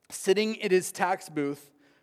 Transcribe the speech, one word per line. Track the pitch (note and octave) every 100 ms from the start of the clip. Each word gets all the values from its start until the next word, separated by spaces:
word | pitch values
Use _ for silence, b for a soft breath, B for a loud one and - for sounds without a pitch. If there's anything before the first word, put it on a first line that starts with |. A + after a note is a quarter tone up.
| -
sitting | - G3 F#3+ G#3+ A3
at | G#3
his | F#3 F3+
tax | - F#3 F#3+ -
booth. | D3+ C#3+ C#3+ - _ b b